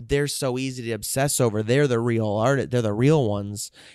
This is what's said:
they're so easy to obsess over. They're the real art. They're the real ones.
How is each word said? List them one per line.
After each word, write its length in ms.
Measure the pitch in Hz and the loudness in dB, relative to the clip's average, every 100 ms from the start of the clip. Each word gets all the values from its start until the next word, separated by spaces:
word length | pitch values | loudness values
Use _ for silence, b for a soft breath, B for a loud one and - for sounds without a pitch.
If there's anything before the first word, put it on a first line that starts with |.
| 117 | -2
they're 220 | 143 147 | -2 0
so 300 | - 135 127 | -4 -4 -4
easy 260 | 135 127 | -6 -6
to 80 | 117 | -6
obsess 480 | 107 - 131 147 - | -6 -4 -2 0 2
over. 240 | 117 104 | 2 0
They're 240 | 107 139 143 | 2 2 2
the 120 | 117 | 2
real 280 | 120 113 107 | 2 0 0
art. 420 | 104 120 139 82 | 2 2 2 0
They're 100 | 123 | -2
the 120 | 110 | 0
real 340 | 104 135 156 110 | 2 4 4 2
ones. 440 | 101 101 101 - B B | -2 -6 -10 -12 B B